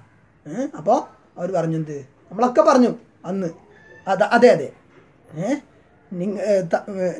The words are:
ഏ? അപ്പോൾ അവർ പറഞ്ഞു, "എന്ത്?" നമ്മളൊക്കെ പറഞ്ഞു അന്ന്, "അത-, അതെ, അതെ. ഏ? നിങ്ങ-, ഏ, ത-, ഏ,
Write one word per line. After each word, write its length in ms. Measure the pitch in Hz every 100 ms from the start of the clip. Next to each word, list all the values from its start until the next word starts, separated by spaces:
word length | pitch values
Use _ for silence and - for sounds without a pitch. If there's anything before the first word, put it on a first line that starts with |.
| _ _ _ _ 147
ഏ? 40 | 202 294 -
അപ്പോൾ 200 | 156 269 - _ _ -
അവർ 140 | 180
പറഞ്ഞു, 240 | 180 165 160
"എന്ത്?" 300 | 156 143 131 _ -
നമ്മളൊക്കെ 320 | 185 247 247
പറഞ്ഞു 320 | 311 262 240 - _ _
അന്ന്, 220 | - 196 175 - _ _ - - -
"അത-, 220 | 185 202
അതെ, 160 | 233 240
അതെ. 240 | 165 131 - _ _ _ _ -
ഏ? 200 | 147 196 294 - _ _ _ -
നിങ്ങ-, 280 | 180 190 185
ഏ, 200 | 196 196
ത-, 300 | 170 208 -
ഏ, 220 | 190 180